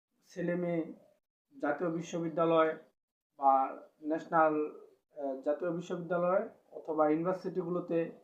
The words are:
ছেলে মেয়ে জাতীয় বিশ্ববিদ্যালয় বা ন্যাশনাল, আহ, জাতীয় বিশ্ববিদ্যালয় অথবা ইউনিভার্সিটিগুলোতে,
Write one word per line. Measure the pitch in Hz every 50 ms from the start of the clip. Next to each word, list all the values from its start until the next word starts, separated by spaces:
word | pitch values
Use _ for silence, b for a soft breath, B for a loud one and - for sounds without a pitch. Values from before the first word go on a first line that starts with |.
| _ _ _ _ _ _
ছেলে | - 185 175 175 175
মেয়ে | 175 175 175 170 165 160 - - - _ _ _ _ _ _ _ _ _ _ -
জাতীয় | 135 147 143 147 - 185 170
বিশ্ববিদ্যালয় | 165 175 170 - 180 170 165 160 156 175 165 165 165 160 160 156 160 - - _ _ _ _ _ _ _ _ _ _ -
বা | 139 135 135 135 135 139 139 - - - _ - 156
ন্যাশনাল, | 151 156 165 - - 175 160 160 156 151 151 151 156 - - - - _ _ _ _ -
আহ, | 151 139 135 131 135 -
জাতীয় | 147 147 - 175 175
বিশ্ববিদ্যালয় | 170 175 175 - 180 170 175 165 180 170 175 180 185 - 233 - - _ _ _
অথবা | - - - - 156 156 151 151
ইউনিভার্সিটিগুলোতে, | 151 160 165 185 185 185 - 185 165 185 170 165 180 175 170 - 170 165 165 - - -